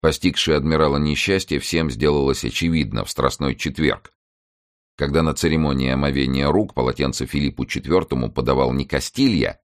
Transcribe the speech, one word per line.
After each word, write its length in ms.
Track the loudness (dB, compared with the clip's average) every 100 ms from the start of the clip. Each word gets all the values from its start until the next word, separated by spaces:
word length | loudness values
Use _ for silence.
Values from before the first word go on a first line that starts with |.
Постигшее 560 | 0 2 -2 0 0 2
адмирала 400 | 2 2 4 2
несчастье 640 | 0 0 0 0 0 -4
всем 320 | -2 0 0
сделалось 540 | 0 2 2 2 0
очевидно 600 | -2 -2 0 0 0 -4
в 60 | -6
Страстной 460 | -2 -2 0 -4 -2
четверг, 560 | -6 0 0 -2 -10 _ _ _ _ _ _ _ _ -6
когда 260 | 0 2
на 120 | 0
церемонии 560 | 0 0 2 0 0 0
омовения 580 | 0 0 0 0 0 2
рук 240 | 2 0
полотенце 540 | -2 -2 0 -2 -2 -4
Филиппу 400 | -2 -2 -4 -6
четвёртому 640 | -6 0 0 2 -2 -2
подавал 420 | -2 0 2 2
не 140 | 0 -2
Кастилья 760 | -4 -4 0 2 2 -2 -4